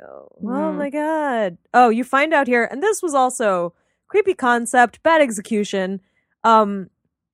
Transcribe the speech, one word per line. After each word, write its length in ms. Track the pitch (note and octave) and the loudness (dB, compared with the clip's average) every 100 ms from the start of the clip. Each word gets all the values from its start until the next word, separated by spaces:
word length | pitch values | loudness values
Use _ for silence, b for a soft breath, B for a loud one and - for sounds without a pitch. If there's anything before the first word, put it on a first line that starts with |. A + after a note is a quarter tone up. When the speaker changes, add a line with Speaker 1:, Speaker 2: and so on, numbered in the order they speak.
Speaker 1:
"Oh, 280 | C#2 C2+ C#2 - | -20 -20 -20 -12
oh 40 | G#3 | -6
Speaker 2:
Mm. 300 | C4 D#4 C#4+ | -4 -4 -4
Speaker 1:
my 120 | C#4+ | -6
God." 680 | D4 D4+ D#4+ D4 A#3 G3+ F3 _ | -6 -4 -4 -2 -2 -4 -6 _
Oh, 160 | A#3+ B3 | 2 4
you 140 | A3+ B3+ | 2 0
find 280 | C4+ D#4 | 0 2
out 140 | D#4 C#4 | 0 0
here, 160 | B3 A#3 | 0 -2
and 100 | B3 | -2
this 220 | G4 G#4 | -2 -2
was 100 | F4+ | -2
also 600 | C#4 B3+ - A3 F#3 F3 _ _ _ _ | 0 0 0 -2 -2 -4 _ _ _ _
creepy 260 | G4 G4+ | -2 0
concept, 720 | F4+ B3 A#3+ A#3 B3 A#3+ - | 0 0 0 0 2 2 2
bad 180 | D#4 D#4+ | 0 2
execution. 800 | C#4+ G#3 - G#3+ G#3 G3 F#3+ G3 _ _ _ _ A3+ | 2 -2 -6 -4 -4 -4 -6 -8 _ _ _ _ 4
Um, 440 | A3 G#3 G3+ F#3 _ _ _ _ | 4 4 -2 -10 _ _ _ _